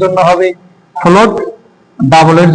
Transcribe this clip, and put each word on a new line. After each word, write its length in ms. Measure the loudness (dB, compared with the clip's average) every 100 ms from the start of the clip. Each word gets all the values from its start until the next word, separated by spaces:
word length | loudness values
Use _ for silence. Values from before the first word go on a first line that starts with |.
জন্য 160 | -2 -2 0
হবে 180 | 0 -2 -6 _ _ _ -6
ফ্লোট, 380 | 0 2 0 -2 -10 -14 _ _ _ -6
ডাবলের 500 | 0 2 2 2 2